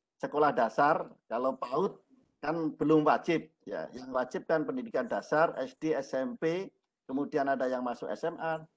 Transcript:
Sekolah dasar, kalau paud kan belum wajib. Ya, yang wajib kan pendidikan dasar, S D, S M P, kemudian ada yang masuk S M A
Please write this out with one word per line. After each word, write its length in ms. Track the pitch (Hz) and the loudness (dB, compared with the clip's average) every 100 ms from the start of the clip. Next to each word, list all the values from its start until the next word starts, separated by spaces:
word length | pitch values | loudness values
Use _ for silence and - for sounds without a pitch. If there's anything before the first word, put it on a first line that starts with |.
| _ - | _ -10
Sekolah 320 | 147 - 247 | -4 2 4
dasar, 560 | - - - 143 175 - - - | 4 2 4 4 4 -2 -14 -6
kalau 240 | 113 131 131 | -2 0 -2
paud 400 | 120 139 190 - _ _ _ - | -2 0 -2 -4 _ _ _ -10
kan 320 | 143 165 156 - | -4 -2 -2 0
belum 320 | 147 156 151 | 4 6 6
wajib. 400 | 117 - 160 - _ | 4 4 0 -2 _
Ya, 240 | - 92 78 127 | -10 -8 -8 -10
yang 160 | 127 | -6
wajib 320 | 127 131 190 | -4 -2 -4
kan 240 | - 160 147 | 0 0 0
pendidikan 400 | 131 117 131 120 | -4 -4 -4 -2
dasar, 480 | 104 - 151 165 147 | -4 0 2 2 0
S 160 | 131 - | -8 -6
D, 160 | 160 147 | -2 -2
S 160 | 139 | -2
M 240 | 131 131 120 | -4 -4 -4
P, 320 | 160 175 190 _ _ _ - | -2 -2 -6 _ _ _ -8
kemudian 400 | 135 143 151 139 | -6 -2 -2 0
ada 160 | 135 | 0
yang 160 | 131 127 | 0 -2
masuk 320 | 127 123 - | -4 -6 -6
S 160 | - 160 | -4 -4
M 80 | 165 | -4
A 240 | 160 160 156 | -6 -6 -8